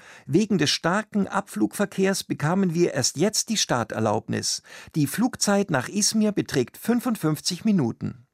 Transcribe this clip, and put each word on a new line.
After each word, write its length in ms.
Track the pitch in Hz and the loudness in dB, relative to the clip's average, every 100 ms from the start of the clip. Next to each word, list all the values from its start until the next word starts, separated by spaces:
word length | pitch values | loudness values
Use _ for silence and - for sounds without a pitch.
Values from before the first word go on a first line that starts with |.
| - - - | -16 -18 0
Wegen 320 | 147 214 196 | 2 4 2
des 120 | 143 | 2
starken 580 | - 165 196 214 208 190 | 0 0 -2 -2 -2 -2
Abflugverkehrs 960 | 190 - - 214 - 202 - 190 190 | -4 -6 -2 -2 0 -4 0 0 0
bekamen 500 | - 143 147 185 190 | -4 -2 0 2 0
wir 200 | 165 170 | 2 0
erst 220 | - 123 - | 2 -2 0
jetzt 320 | 190 214 - | 0 0 -2
die 80 | 214 | -2
Starterlaubnis. 1080 | - 135 113 - 110 107 - 110 107 - - - - - | 0 0 -2 0 0 0 -2 -4 -4 -6 -8 -20 -6 -2
Die 100 | 143 | 0
Flugzeit 640 | - 240 - - 202 202 | 0 -2 0 0 2 2
nach 180 | 147 120 | 0 -2
Izmir 440 | 196 202 220 214 | -2 0 2 0
beträgt 440 | 202 - 143 120 - | 0 0 0 -2 -2
fünfundfünfzig 880 | - 240 247 226 160 151 - 175 | -2 0 0 -2 0 -2 -2 -2
Minuten.“ 600 | 220 196 120 - 107 - - | 2 2 2 -2 -8 -8 -16